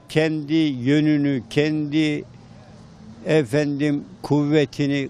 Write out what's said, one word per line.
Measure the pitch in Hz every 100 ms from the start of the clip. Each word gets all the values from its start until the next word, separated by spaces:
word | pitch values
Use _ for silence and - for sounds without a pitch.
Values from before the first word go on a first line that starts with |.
| -
kendi | 156 160 156 143
yönünü, | 160 151 127 123 151 151 151 143 135 -
kendi | 147 151 156 147 151 151 147 - - - - - - - - - - -
efendim | 156 120 143 147 139 147 143 - -
kuvvetini | - 147 147 156 135 - 143 143